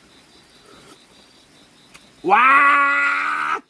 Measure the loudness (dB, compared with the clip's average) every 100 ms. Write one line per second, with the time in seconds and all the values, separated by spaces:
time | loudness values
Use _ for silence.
0 | _ _ _ _ _ _ -20 -20 -20 -20
1 | _ _ _ _ _ _ _ _ _ -20
2 | _ _ 0 2 4 4 2 2 0 -2
3 | -4 -4 -6 -8 -8 -8